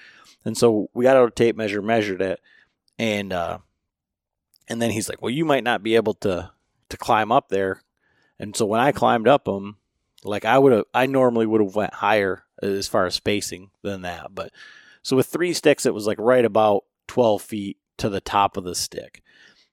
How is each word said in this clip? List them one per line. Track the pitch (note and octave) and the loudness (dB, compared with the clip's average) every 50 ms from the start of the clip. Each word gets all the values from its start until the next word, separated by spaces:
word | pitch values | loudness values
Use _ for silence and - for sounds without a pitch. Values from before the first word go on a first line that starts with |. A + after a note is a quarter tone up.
| - - - _ _ _ _ _ - | -20 -20 -20 _ _ _ _ _ -10
And | - A2 | -10 -2
so | - - A#2+ A2+ G#2+ F#2+ - - | 2 2 2 4 2 -2 -4 -2
we | A#2 B2 | 0 2
got | B2+ C3+ C3 | 4 6 6
out | B2 A#2 | 4 4
a | |
tape | - - A#2+ A#2 G#2+ | 2 2 0 0 0
measure, | G#2+ A2 G#2+ G2 G#2 G2 | 0 -4 -4 -4 -4 -2
measured | G#2+ A#2 A#2 G#2+ G#2 F#2+ F2+ F#2 | 0 0 0 0 -2 -2 -4 -4
it, | F#2+ F#2 - _ _ _ _ _ _ _ _ _ _ _ - | -4 -4 -6 _ _ _ _ _ _ _ _ _ _ _ -6
and, | A#2+ A2+ G#2+ G2+ G2+ G2 F#2+ | -4 -4 -2 -4 -4 -6 -6
uh, | F2+ E2+ E2 F2 F2 - _ _ _ _ _ _ _ _ _ _ _ _ _ _ _ _ _ _ _ _ | -6 -4 -6 -8 -10 -14 _ _ _ _ _ _ _ _ _ _ _ _ _ _ _ _ _ _ _ _
and | - A#2+ A#2 | -10 -6 -2
then | A#2+ A#2 G#2 | -2 -2 -2
he's | A2 G2+ - | -2 -6 -8
like, | - - | -8 -8
"Well, | - - | -8 -6
you | A#2+ D3 E3 | -4 -2 0
might | D#3 C#3+ C3+ G#2+ | 0 0 0 0
not | A#2+ A#2 G2 F#2+ | 0 -2 -2 0
be | A2+ A2 | 2 2
able | A2+ G#2+ G#2+ G2+ | 2 2 0 -2
to, | - - G#2 F#2 F2 E2 - _ _ _ _ _ _ _ - | -2 -2 -4 -4 -4 -6 -10 _ _ _ _ _ _ _ -18
to | - | -16
climb | - - - B2 G#2+ A2 G#2 | -8 -2 0 2 2 2 2
up | A#2 C#3 - _ | 2 0 0 _
there." | G2 G2 G2 F#2+ F#2+ - _ _ _ _ _ _ _ _ _ _ _ - | -2 -2 0 -2 -4 -6 _ _ _ _ _ _ _ _ _ _ _ -16
And | - G#2 G2+ | -14 -10 -6
so | - A#2 | -4 -2
when | G2 G#2 A2+ | 0 0 2
I | A#2+ D3 D3+ | 2 2 2
climbed | - - A#2 A#2+ A#2 A2 A2 | 2 2 2 2 4 4 4
up | C#3 C#3 - | 4 4 2
'em, | - G2 G2 G2 G2+ G#2+ _ _ _ _ _ _ _ _ _ - | -2 -6 -6 -6 -10 -12 _ _ _ _ _ _ _ _ _ -10
like, | G2 G#2 G2+ - | -8 -6 -4 0
I | A2 A#2 C3+ | 2 4 6
would've, | C3+ C#3 B2+ G#2 - - - | 6 6 6 4 2 0 0
I | A#2 B2+ | -2 0
normally | C3 C3+ C3+ C3 B2+ A#2+ A#2 A2+ | 0 2 2 2 2 2 2 0
would've | A2 A2 A2 G#2+ F#2+ F#2+ | 2 2 2 2 0 0
went | G#2+ G2+ F2 - | -2 -4 -4 -4
higher | - - G2+ G#2+ G#2+ G2 F#2+ F#2+ G2 _ _ _ - - | -2 0 2 2 2 2 0 -2 -4 _ _ _ -8 -6
as | G2+ G2 G2 G2 - | -4 -4 -4 -4 -2
far | - A2+ F#2+ | 0 0 0
as | F2+ F2 | 0 -2
spacing | - - - G#2 G2+ F2+ - G2 F2+ F#2+ G2 _ _ - | -4 -4 -4 -4 -4 -4 -8 -10 -12 -16 -18 _ _ -10
than | G2+ G2+ F#2+ F2+ | -10 -10 -8 -10
that. | F2+ F2 E2+ D#2 C2 G2 | -10 -12 -12 -14 -16 -14
But | F#2 F#2 - - - - - - - - _ _ _ - | -14 -14 -14 -16 -20 -20 -20 -20 -20 -20 _ _ _ -6
so | - C3+ | -2 0
with | C3 B2+ | 0 0
three | - - D#3 E3+ F3+ E3 | 0 -2 -4 -4 -4 -4
sticks, | - - D3+ C#3+ - - | 0 2 2 2 2 2
it | C3 G#2+ | -2 -2
was, | G#2 G#2+ | -2 -4
like, | G#2 G#2 G2+ | -6 -4 -2
right | G#2 A#2 B2+ B2+ A#2+ | 0 2 4 4 4
about | A2+ G2 A2+ G#2+ G#2+ G#2 G2 - _ _ _ _ | 2 2 2 2 2 2 0 -2 _ _ _ _
twelve | - - - B2 A#2 G#2+ G2 - | -6 -2 0 2 2 2 0 -4
feet | - - G#2+ G2+ G2 - _ _ _ _ - | -8 -10 -8 -8 -8 -10 _ _ _ _ -8
to | - A2 | -6 -4
the | G2 G2 - | -4 -6 -6
top | - - G2+ G2+ G2 - | -2 0 2 2 2 0
of | G2+ F#2 | -4 -10
the | F2+ F2 | -8 -8
stick. | - - - - - - - - - _ _ _ _ _ _ _ _ _ _ | -8 -8 -8 -10 -12 -14 -14 -18 -20 _ _ _ _ _ _ _ _ _ _